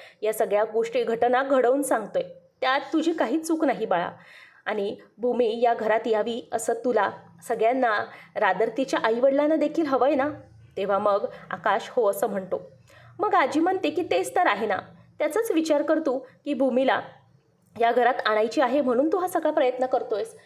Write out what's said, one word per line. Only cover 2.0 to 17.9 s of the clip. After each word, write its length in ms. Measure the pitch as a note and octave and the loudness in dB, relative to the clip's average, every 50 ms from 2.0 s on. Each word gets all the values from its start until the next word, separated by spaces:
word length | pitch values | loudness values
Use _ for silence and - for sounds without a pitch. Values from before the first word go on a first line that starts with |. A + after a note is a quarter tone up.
| G#3 G3 - F#3 - - - - - _ _ - | -2 -2 -4 -4 -4 -6 -8 -20 -20 _ _ -4
त्यात 200 | - C4 C4 C#4+ - - - | -2 0 0 0 -2 -2 -2
तुझी 200 | D#4+ D#4 E4 E4 | 0 0 0 0
काही 260 | - - A3 C4 D#4+ | 0 0 0 -2 -2
चूक 260 | D#4+ - E4 D#4 D#4+ | -2 -2 -2 0 0
नाही 220 | C#4 A3 F#3 A3 | 0 0 0 -2
बाळा. 240 | G3+ F#3+ E3+ F3 - - - - - - - - - - _ - | -2 0 0 -2 -4 -8 -12 -20 -20 -20 -20 -20 -20 -20 _ -8
आणि 300 | - G#3+ G#3+ G3 G#3 B3 - - - _ - | -6 -4 -4 -4 -6 -6 -10 -14 -20 _ -6
भूमी 420 | A3 B3 A#3+ A#3 B3 A3 A3+ A#3+ | -2 -2 0 2 0 0 0 2
या 140 | A#3+ A#3 A#3 | 2 2 2
घरात 320 | A#3 A3 G#3+ G#3+ A3+ A3+ | 2 0 0 0 0 0
यावी 340 | B3 A3 G#3+ G#3 A#3+ A3+ A#3+ - - - | 0 0 0 0 -2 -4 -6 -8 -6 -6
असं 220 | A3+ - - A3+ A3+ - | -4 -2 -2 -4 -2 0
तुला 260 | B3+ A#3+ G#3+ G3 - - - - - - - - - | 0 2 2 0 0 -2 -6 -16 -20 -20 -14 -8 -6
सगळ्यांना, 500 | A#3 G3 A3 A3+ B3+ C4+ B3+ A#3 G#3 G#3+ A3+ - - - - - - | -2 0 0 0 2 2 0 0 0 0 -4 -6 -10 -18 -18 -12 -4
रादर 320 | G#3 G#3+ F#3+ F#3 F3+ A3 A3+ | 0 0 2 2 2 0 -2
तिच्या 320 | - - C4+ C4 - D4+ - | -2 -2 -4 -2 -2 0 0
आईवडिलांना 520 | A3+ A3+ A#3+ B3 C#4 C4+ C#4+ D4 D4+ D#4+ | 0 0 2 2 2 4 4 2 2 2
देखील 300 | D4+ D4 D4 D4+ D#4+ E4 | 2 0 0 0 -2 -2
हवंय 280 | C#4+ C4+ B3 A#3+ C#4 D#4 | 0 2 2 2 2 2
ना?" 140 | C#4 C4+ D4+ D4+ - - - - - - - - | 2 0 -2 -4 -8 -16 -20 -20 -20 -20 -14 -8
तेव्हा 220 | - G3 F#3+ G3+ G3 | -6 -2 0 0 2
मग 280 | G#3 G#3 G3 G#3 G#3+ - - - - - | 2 2 2 0 -2 -4 -10 -12 -14 -12
आकाश 400 | - F3+ - A3 G3 G#3+ - - - | -8 -4 0 0 0 0 -2 -4 -2
"हो," 140 | - - G3+ | 0 2 2
असं 200 | G3+ G3+ - A3+ | 2 0 -2 -2
म्हणतो. 320 | G3 G3 F#3+ F3+ F#3 - - - - - _ _ - - - - - - | -2 -4 -6 -6 -8 -8 -8 -10 -20 -20 _ _ -20 -20 -20 -18 -8 -4
मग 160 | F4+ G#4 G4+ | -2 2 2
आजी 260 | F4+ D4 B3+ - D4+ | 2 2 2 2 2
म्हणते 300 | E4 F4+ F#4+ F#4 - D4 | 2 2 0 0 -2 -2
की 120 | D4+ - - | -2 -2 -2
तेच 320 | - F#4 F4 F#4 - - | 0 0 -2 -2 0 0
तर 100 | F#4+ F4+ | 2 2
आहे 200 | D#4 - G3 A3+ | 2 2 0 0
ना, 120 | G#3 F#3+ F#3 - - - - - _ _ - | -2 -2 -4 -6 -10 -16 -20 -20 _ _ -4
त्याचाच 320 | D4+ D4+ D#4 G#4+ A4+ - | -4 -2 -2 -2 -2 0
विचार 320 | F#4+ D#4+ D#4+ D#4+ D4+ C#4+ D4 | 0 0 2 2 2 0 2
कर 160 | D4+ D#4 D#4 | 0 0 0
तू 200 | D#4 C#4 B3 C4+ - - - _ - | 0 -2 -2 -4 -6 -12 -20 _ -8
की 100 | C#4+ D4 | -6 -2
भूमीला 460 | A#3 C#4 C4 A#3 B3+ C4+ B3+ G3 - - - - - _ _ _ _ _ _ _ _ _ _ - G#3+ | 0 0 2 2 2 2 2 0 0 -2 -8 -16 -20 _ _ _ _ _ _ _ _ _ _ -4 0
या 120 | A#3 A#3 | 0 2